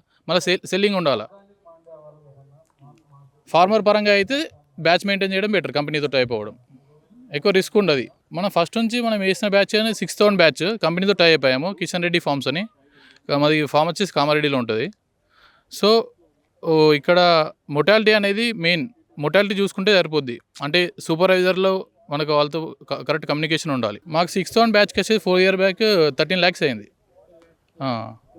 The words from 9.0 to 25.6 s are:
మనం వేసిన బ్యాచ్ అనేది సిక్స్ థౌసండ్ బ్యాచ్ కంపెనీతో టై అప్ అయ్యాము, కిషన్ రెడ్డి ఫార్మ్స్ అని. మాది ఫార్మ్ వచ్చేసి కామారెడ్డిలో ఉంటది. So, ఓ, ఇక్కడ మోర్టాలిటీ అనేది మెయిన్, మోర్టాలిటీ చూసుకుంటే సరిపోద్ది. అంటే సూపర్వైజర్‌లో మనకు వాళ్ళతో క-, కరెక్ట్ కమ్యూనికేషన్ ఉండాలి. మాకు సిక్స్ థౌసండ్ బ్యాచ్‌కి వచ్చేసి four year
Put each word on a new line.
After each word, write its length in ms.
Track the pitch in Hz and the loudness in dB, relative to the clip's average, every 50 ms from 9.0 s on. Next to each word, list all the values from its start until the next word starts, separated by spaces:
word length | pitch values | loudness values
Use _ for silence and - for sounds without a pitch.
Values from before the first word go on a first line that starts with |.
మనం 180 | 233 226 220 208 | -2 -2 -2 -2
వేసిన 280 | 190 190 190 - - 208 | -2 -2 -2 -2 -2 0
బ్యాచ్ 280 | 190 202 196 190 - | 2 2 2 2 0
అనేది 180 | 214 220 226 214 | -2 -2 -2 -4
సిక్స్ 260 | - 196 170 - - | -4 -6 -8 0 2
థౌసండ్ 180 | 208 208 202 185 | 2 4 6 6
బ్యాచ్ 400 | 170 156 135 - 156 185 226 214 | 4 4 4 2 -4 -4 -4 -2
కంపెనీతో 360 | - 160 165 175 190 196 202 | -2 -2 -2 0 -2 -2 2
టై 200 | - 175 165 160 | 2 4 4 4
అప్ 120 | 151 135 | 4 2
అయ్యాము, 300 | 135 127 131 151 185 202 - | 0 0 0 -2 -6 -6 -8
కిషన్ 240 | 185 156 - 180 170 | -10 -8 -6 -4 -4
రెడ్డి 160 | 175 170 175 | -2 -2 -2
ఫార్మ్స్ 280 | - 160 143 143 127 139 | -2 -2 -4 -4 -4 -4
అని. 200 | 135 165 208 226 - _ _ _ _ _ _ _ - _ _ - 143 143 | -4 -4 -6 -8 -12 _ _ _ _ _ _ _ -20 _ _ -4 -2 2
మాది 280 | 147 151 156 156 151 | 2 2 2 2 0
ఫార్మ్ 260 | 131 - 147 156 170 | 0 0 0 0 0
వచ్చేసి 220 | 160 - 208 - - | -2 -4 -6 -4 -2
కామారెడ్డిలో 440 | 151 143 147 151 151 147 147 139 131 | -2 0 0 2 2 2 2 0 0
ఉంటది. 320 | 120 110 110 110 131 185 - _ _ _ _ _ _ _ _ _ _ _ _ _ _ _ - - - | -2 -2 -2 -2 -2 -6 -8 _ _ _ _ _ _ _ _ _ _ _ _ _ _ _ -8 0 2
So, 200 | 202 220 226 - - _ _ _ _ _ _ _ _ _ _ - | 4 4 2 0 -2 _ _ _ _ _ _ _ _ _ _ -2
ఓ, 300 | 170 160 156 156 156 151 | 0 2 4 4 4 4
ఇక్కడ 580 | 143 - - 175 180 175 175 170 160 156 156 - _ _ - | 2 2 2 4 4 6 4 4 2 2 -2 -6 _ _ -6
మోర్టాలిటీ 420 | 147 147 147 156 208 220 220 208 | -4 -2 2 4 4 4 4 4
అనేది 400 | 214 214 202 202 202 208 233 240 | 2 2 2 0 -2 -2 -2 -4
మెయిన్, 380 | 226 175 165 170 180 170 135 117 - _ _ _ _ - | -4 -2 -2 -2 0 0 -2 -6 -10 _ _ _ _ -6
మోర్టాలిటీ 360 | 143 151 151 190 208 196 214 | -6 0 2 2 2 2 0
చూసుకుంటే 380 | 185 196 185 - - 190 208 208 | -2 -2 -4 -4 -4 0 2 2
సరిపోద్ది. 460 | 185 170 160 156 151 139 123 117 - _ _ _ - | 2 2 2 -2 -4 -4 -4 -10 -12 _ _ _ -12
అంటే 300 | 143 151 151 175 180 170 - - | -10 -2 0 0 0 -2 -4 -12
సూపర్వైజర్‌లో 880 | - - 165 160 180 190 185 185 180 185 185 180 190 190 190 190 - - _ _ _ - | -6 -4 0 0 2 2 4 2 2 0 0 0 0 0 0 -2 -6 -10 _ _ _ -10
మనకు 240 | 147 147 156 147 147 | -6 -6 -4 0 0
వాళ్ళతో 420 | 147 147 151 147 165 156 - - - - - | 0 0 0 -4 -8 -8 -10 -14 -18 -12 -12
క-, 40 | 143 | -10
కరెక్ట్ 340 | 127 135 120 147 156 151 - | -10 -6 -6 -6 -6 -4 -4
కమ్యూనికేషన్ 440 | 151 147 156 156 160 156 - 165 | -4 -4 -2 -2 -4 -4 -2 -4
ఉండాలి. 300 | 143 127 113 104 104 - - 175 | -4 -2 -4 -4 -6 -8 -12 -6
మాకు 220 | 151 160 180 170 | -2 -2 -2 -2
సిక్స్ 260 | - 202 170 - - | -2 -6 -6 -2 0
థౌసండ్ 160 | 226 226 226 | 2 2 2
బ్యాచ్‌కి 280 | 208 208 208 196 - - | 4 2 2 2 0 -4
వచ్చేసి 300 | 185 - 220 214 - 185 | -2 0 -2 -2 0 0
four 120 | 180 185 185 190 | 2 2 2 2
year 140 | 190 185 | 2 2